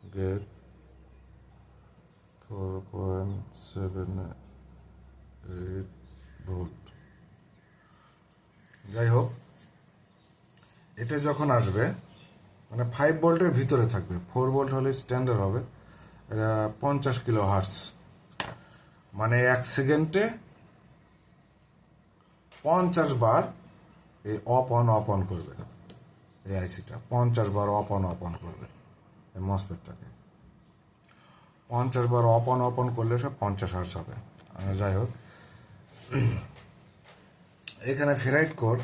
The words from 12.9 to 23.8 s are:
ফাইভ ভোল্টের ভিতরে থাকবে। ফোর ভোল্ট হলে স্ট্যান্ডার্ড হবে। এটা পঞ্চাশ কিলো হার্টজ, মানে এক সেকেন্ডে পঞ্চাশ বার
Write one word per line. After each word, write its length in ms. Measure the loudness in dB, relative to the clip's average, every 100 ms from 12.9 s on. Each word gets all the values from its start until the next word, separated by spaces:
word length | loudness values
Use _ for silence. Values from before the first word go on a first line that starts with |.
ফাইভ 200 | 2 2 4
ভোল্টের 300 | 4 6 4 4
ভিতরে 280 | 4 4 4
থাকবে। 220 | 0 -4 -8 -4
ফোর 160 | 0 2
ভোল্ট 160 | 2 2 0
হলে 140 | 0 -2
স্ট্যান্ডার্ড 400 | -2 -2 2 2
হবে। 160 | 2 0 -4 -14 -20 -20 -20 -20 -8
এটা 200 | -2 0 2 0 -2
পঞ্চাশ 360 | -2 0 0 -2
কিলো 180 | 0 2 4
হার্টজ, 240 | 2 0 -6 -10 -14 -20 -20 -20 -12 -10 -10 -20 -20 -20 -20 _
মানে 240 | -2 2 4 6
এক 80 | 4 2
সেকেন্ডে 500 | 0 2 2 4 2 0 -2 -18 -20 -20 -20 -20 -20 _ _ _ _ _ _ _ _ _ _ _ _ _ _ _ -6
পঞ্চাশ 460 | 2 4 4 2 2 4
বার 200 | 4 4 2 -8 -20 -20